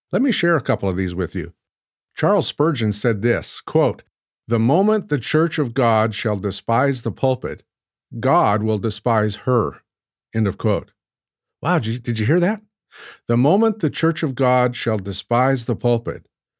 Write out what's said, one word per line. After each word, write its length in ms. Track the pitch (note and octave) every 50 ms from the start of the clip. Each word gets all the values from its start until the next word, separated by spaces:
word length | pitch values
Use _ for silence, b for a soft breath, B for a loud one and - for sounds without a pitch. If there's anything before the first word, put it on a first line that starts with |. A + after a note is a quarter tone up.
| _ - -
Let 80 | G#3
me 100 | C4 C#4+
share 240 | G#3 - F3 F3 E3+
a 60 | C#3+
couple 260 | - - A#2 - - F#2+
of 80 | F2+
these 180 | F#2 F#2+ F2+ F2
with 220 | F2+ F2+ D#2+ -
you. 160 | F2+ D2+ D2+ - _ _ _ _ _ _ _ _ _ _ _ -
Charles 320 | - - E3+ G#3+ F#3+ - -
Spurgeon 460 | - - D3 E3 D3+ A#2 A2+ G#2+ G2+
said 280 | - - A#2+ A2 G2+
this, 380 | G#2+ A#2+ A2 E2+ - - - -
quote, 440 | - - - D#3+ D3+ A#2+ - - - _ _ _ _ _ _ _ _ -
"The 120 | A#2+ A2
moment 500 | A2+ A#2+ C#3+ F3+ G3+ G#3+ G#3+ G#3+ - -
the 80 | D3 C3
church 420 | - - - D#3 E3 E3 - -
of 140 | C#3 A#2+ A#2
God 420 | C3 B2 A#2 A2 A2 A2 A2 G#2
shall 220 | - - A2 G#2 G2
despise 640 | F#2+ G2+ F#2 - - - A2+ A#2+ C#3 C#3 C3+ A#2+
the 100 | - A2+
pulpit, 520 | F2+ - - C3 C3 - - C#2+ D2 - _ _ _ _ _ _ _ _ _ - A#2+ A#2
God 460 | G#2+ B2+ D3+ F3 D3+ A2 G#2 G#2 G#2+
will 140 | A2 A2 G2+
despise 580 | F#2+ A2+ - - - B2 A#2 A2 G#2+ G#2+ G2+ - - B2+
her." 340 | B2+ A#2 F2 C#2+ - - _ _ _ _ _ _ _ _ _ _ -
End 140 | A2 G#2+ G2
of 100 | F2+ -
quote. 340 | - A2 G2+ E2 - _ _ _ _ _ _ _ _ _ _ _ _ _ _ -
Wow, 180 | - D3+ F3+ D#3
did 140 | A2 A2 A#2
you, 60 | B2
did 200 | - B2 A#2 G#2+
you 60 | G#2+
hear 140 | A#2 D#3 F3+
that? 220 | E3+ F#3+ A3 G#3+ _ _ _ _ _ B B B B B B B B -
"The 100 | A#2+ A#2+
moment 420 | B2+ D3 F3+ G#3 A3+ A3+ G#3+ A3
the 100 | - C#3+
church 320 | - - - E3 D#3+ -
of 140 | - C#3 B2+
God 400 | - C3+ B2+ B2+ B2+ B2 B2 A#2+
shall 220 | - - A2+ A2 G2+
despise 680 | F#2 G2 F#2 - - - A#2+ A#2+ B2+ C3+ C3+ B2+ A2+
the 100 | - A#2
pulpit, 520 | - - A#2+ A#2+ A2+ - E2 C2+ - - _ _ _ _ _ _ _